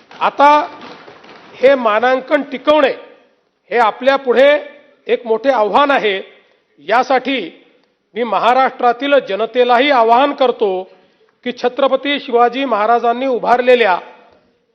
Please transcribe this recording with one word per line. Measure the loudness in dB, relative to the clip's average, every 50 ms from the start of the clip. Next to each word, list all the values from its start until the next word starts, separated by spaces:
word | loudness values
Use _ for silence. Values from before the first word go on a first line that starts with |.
| _ _ -8 -4
आता | -4 -4 0 2 4 4 4 4 0 -4 -10 -18 -20 -20 -20 -20 -20 -20 -20 -20 -20 -20 -20 -20 -20 -20 -4
हे | 0 2 2 2
मानांकन | 2 0 -2 0 0 0 0 -2 -2 -4 -4 -4 -4
टिकवणे | -4 -6 -12 -6 -2 0 2 2 2 0 -2 -6 -12 -20 -20 _ _ _ _ _ _ _ _ _ _ -6
हे | -2
आपल्या | 0 0 0 -2 -2 0 0 0
पुढे | 0 0 0 2 4 4 4 2 0 -2 -8 -18 -20 _ _ _ _ _
एक | -4 -4 -4 -2
मोठे | -4 -4 -2 0 0
आव्हान | 0 0 0 0 2 2 2 2
आहे. | 0 0 0 -2 -4 -4 -8 -14 -20 _ _ _ _ _ _ _ _ _
यासाठी | -6 -2 -2 0 0 0 -2 -2 -2 -2 -6 -6 -6 -10 -14 -20 _ _ _ _ _ _ _ _ _ _ -8
मी | -8 -6
महाराष्ट्रातील | -4 -2 0 0 2 2 2 0 -2 -2 -2 -2 -2 -2 -2 -2 0 0 0 0 -2
जनतेलाही | -4 -6 -6 -4 -2 0 0 2 2 2 2 4
आवाहन | 4 4 4 4 4 4 2 0 0
करतो | 0 0 -2 0 -2 -2 -2 -2 -4 -8 -12 -18 _ _ _ _ _ _ _ _ _ -12
की | -10 -8 -6 -6
छत्रपती | -6 -2 -2 -2 0 0 -2 -2 -4 -6 -6
शिवाजी | -4 -2 0 2 2 2 0 -2 -4
महाराजांनी | -2 -2 -2 0 0 0 0 0 -2 -2 -2 -2
उभारलेल्या | -4 -4 -2 0 0 0 2 2 2 2 4 2 2 0 -2 -6 -10 -20 -20 _ _ _ _ _ _ _ _ _ _